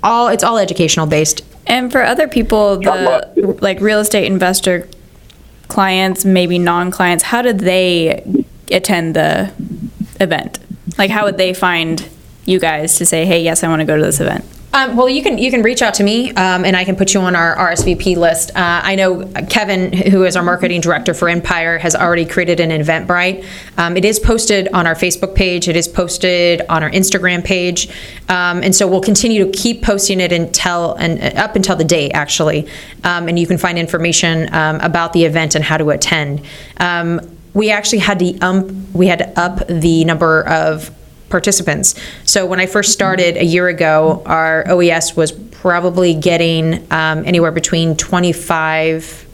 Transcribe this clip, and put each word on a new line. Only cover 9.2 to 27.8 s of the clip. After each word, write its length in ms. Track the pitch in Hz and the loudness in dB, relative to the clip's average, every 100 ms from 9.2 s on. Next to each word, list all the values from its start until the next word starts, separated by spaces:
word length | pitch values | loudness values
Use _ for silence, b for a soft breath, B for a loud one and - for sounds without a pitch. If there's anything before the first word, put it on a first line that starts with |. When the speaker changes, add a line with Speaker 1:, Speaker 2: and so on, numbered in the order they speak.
| 156 - 196 - - - 233 - - - | 2 0 -4 -8 -12 -10 -12 -10 -12 -2
Speaker 2:
event? 380 | 185 156 - - - - - - | -2 -2 -6 -14 -16 -12 -10 -2
Like, 140 | 196 | 0
how 120 | 208 208 | 0 -2
would 120 | 190 | 0
they 160 | 185 | -2
find 560 | 185 185 170 165 160 - - - - - | 0 0 0 0 -4 -8 -20 -20 -10 0
you 140 | 185 | 2
guys 380 | 165 151 160 - | 2 -2 -2 0
to 80 | 170 | 2
say, 200 | 165 175 | 2 2
"Hey, 180 | 170 | 2
yes, 200 | 165 160 | 2 0
I 40 | 170 | 0
wanna 180 | 160 156 | 0 2
go 100 | 151 | 2
to 80 | |
this 160 | 151 143 | 2 0
event"? 240 | 160 - - - - | -2 -4 -8 -20 -2
Speaker 1:
Um, 220 | 277 262 240 | -2 0 2
well, 140 | 254 | 2
you 120 | 277 | 2
can, 160 | 339 247 | 0 0
you 140 | 247 | 0
can 120 | 240 | 2
reach 180 | 220 254 | 0 2
out 120 | 233 - | 0 2
to 80 | |
me, 260 | 202 226 254 | 0 0 -2
um, 320 | - 185 185 | 0 0 2
and 140 | 185 185 | 2 2
I 80 | 185 | 0
can 100 | 185 | 0
put 180 | 190 | 2
you 60 | 196 | 2
on 160 | 185 180 | 2 2
our 200 | 170 160 | 0 2
R 160 | 180 | 0
S 120 | 175 | 0
V 100 | 196 | 0
P 220 | 170 190 170 | 0 0 2
list. 360 | 170 165 - | 2 2 -2
Uh, 280 | - 175 170 | -2 0 0
I 140 | - 196 | 0 0
know 300 | 190 180 190 202 190 | 0 0 -6 -8 -4
Kevin, 420 | 220 202 190 185 | -4 -2 -2 -2
who 320 | 185 196 190 | 0 2 4
is 140 | 185 180 | 4 2
our 60 | |
marketing 360 | 175 180 180 175 | 0 0 -2 -2
director 340 | 165 151 - | 0 0 -2
for 140 | 165 175 | 0 0
Empire, 500 | 170 170 175 165 165 | 0 -2 -2 0 -2
has 160 | 175 | -2
already 320 | 175 175 170 160 | 0 0 0 0
created 360 | - 170 170 | -2 0 0
an 80 | 165 | 0
Eventbrite. 760 | 156 151 160 - 175 180 190 B B B - | 0 0 -2 0 0 0 -2 B B B -4
Um, 200 | 170 175 | -2 0
it 80 | 196 | 0
is 120 | 214 | 2
posted 520 | - 226 226 202 185 | 2 0 2 0 2
on 180 | 185 170 | 0 0
our 80 | 160 | 0
Facebook 400 | 180 - 190 190 | -2 -2 -2 0
page. 320 | 185 175 170 | 0 0 0
It 80 | 165 | 0
is 140 | 170 | -2
posted 720 | - 175 - 185 180 175 170 170 | -4 -4 -2 0 2 2 0 0
on 140 | 165 | -2
our 60 | 156 | 0
Instagram 520 | 190 190 196 180 180 | 0 0 0 0 -2
page. 460 | 185 185 180 175 | -2 -2 -2 -4